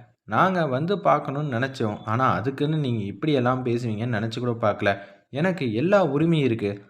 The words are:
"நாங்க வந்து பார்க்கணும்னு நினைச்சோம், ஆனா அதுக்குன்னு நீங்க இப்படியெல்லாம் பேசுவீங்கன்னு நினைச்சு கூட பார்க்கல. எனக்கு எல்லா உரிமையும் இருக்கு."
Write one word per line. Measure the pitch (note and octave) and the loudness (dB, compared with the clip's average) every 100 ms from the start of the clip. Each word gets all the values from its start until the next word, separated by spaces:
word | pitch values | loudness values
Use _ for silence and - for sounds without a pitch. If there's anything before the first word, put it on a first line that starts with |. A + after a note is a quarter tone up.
| - _ | -16 _
"நாங்க | - A2+ F3+ F#3 D#3 | -4 2 2 2 0
வந்து | B2+ E3 G3+ | -2 -2 0
பார்க்கணும்னு | - D3 D3+ C#3 D3+ | 2 2 2 -4 -2
நினைச்சோம், | A#2 C3+ C3 A2 G#2+ A2 | -2 -2 -2 -4 -4 -2
ஆனா | A2+ C3 | 0 2
அதுக்குன்னு | G2 A#2 C3+ D3 D#3 | 2 -2 -2 -2 0
நீங்க | C3+ A2+ | 0 -2
இப்படியெல்லாம் | G2 F#2+ D#3 C#3 A#2+ C3 B2+ | -4 -4 0 2 2 0 0
பேசுவீங்கன்னு | A#2 B2 G#2 A#2+ G#2+ | -2 -2 -4 -2 -2
நினைச்சு | A2+ B2 | -2 -4
கூட | B2 A2+ | -4 0
பார்க்கல. | A2 G2 G2+ G2 - - _ | 0 2 0 0 -6 -20 _
எனக்கு | C3 F#3 F3 C3 | -4 -2 0 -2
எல்லா | G#2+ E3 G3+ F3 | 0 2 4 4
உரிமையும் | C#3 E3 D#3+ C3 | 2 2 2 2
இருக்கு." | A2+ G2+ G2+ - | 0 -2 -4 -10